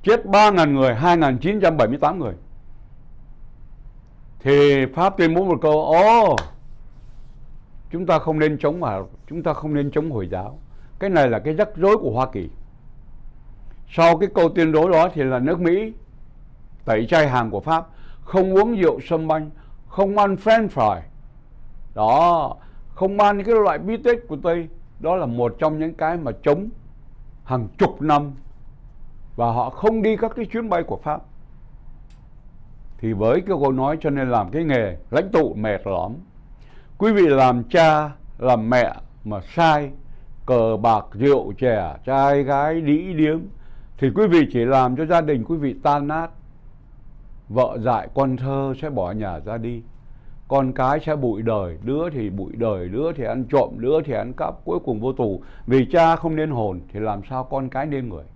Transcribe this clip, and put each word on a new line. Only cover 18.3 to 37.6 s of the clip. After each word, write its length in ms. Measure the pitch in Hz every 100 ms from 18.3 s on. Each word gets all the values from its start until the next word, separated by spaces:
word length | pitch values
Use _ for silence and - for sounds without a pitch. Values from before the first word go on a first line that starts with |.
| 185 190
uống 220 | 190 220 226
rượu 240 | 165 -
sâm 280 | - 165 156
banh, 220 | 156 156 - - - -
không 300 | - 196 202
ăn 160 | 202
French 340 | 190 214 226 214
fry. 320 | - 110 90 - - - - - - - - -
Đó, 640 | - 110 135 170 170 139 - - - -
không 320 | - 196 202
ăn 240 | 208 202
cái 100 | 196
loại 240 | 226 202 151
bít 220 | 180 226
tết 140 | 240 233 -
của 80 | 151
Tây. 260 | 170 170 160 - - -
Đó 160 | 156 185
là 100 | 143
một 300 | 117 120 -
trong 200 | 156 156
những 160 | 160
cái 220 | - 160 175
mà 160 | 139 104
chống 260 | 147 151 214 - - - - - - -
hàng 240 | - 127 110 -
chục 240 | 196 -
năm. 300 | 151 147 147 135 - - - - - - - - - -
Và 160 | 117
họ 180 | 117 123
không 320 | - 214 226
đi 140 | 214 214
các 160 | 220 220
cái 80 |
chuyến 240 | 226 226 226
bay 140 | 175
của 140 | 165 98
Pháp. 260 | 151 151 - - - - - - - - - - - - - - - - - -
Thì 140 | 113
với 280 | 104 110 143
cái 160 | 185 175
câu 120 | 139
nói 260 | 131 135 160
cho 100 | 160
nên 200 | 139 131
làm 200 | 120 95
cái 140 | 143
nghề 320 | 165 131 104 87 -
lãnh 180 | 127 190
tụ 260 | 175 135
mệt 320 | 92 107 98 101
lắm. 280 | 92 92 131 185 - - - - - - -
Quý 140 | 214
vị 140 | 208 170
làm 380 | 135 131 123